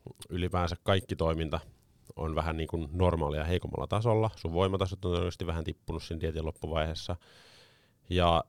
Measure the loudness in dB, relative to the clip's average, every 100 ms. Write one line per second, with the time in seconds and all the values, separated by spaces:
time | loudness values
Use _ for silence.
0 | -20 -18 -8 -4 0 0 0 -2 2 2
1 | 2 0 2 2 -2 -4 -6 -20 _ _
2 | -16 -6 -2 0 -2 -2 -4 -4 -4 2
3 | 4 4 0 0 0 0 -2 -6 -2 0
4 | 2 2 2 -2 -2 2 2 2 -2 -2
5 | 0 0 0 -4 -4 -4 -4 -8 -8 -8
6 | -6 -4 -4 -2 -6 -6 -4 -2 -2 -4
7 | -8 -8 -10 -20 -20 -20 -20 _ _ _
8 | 0 4 6 4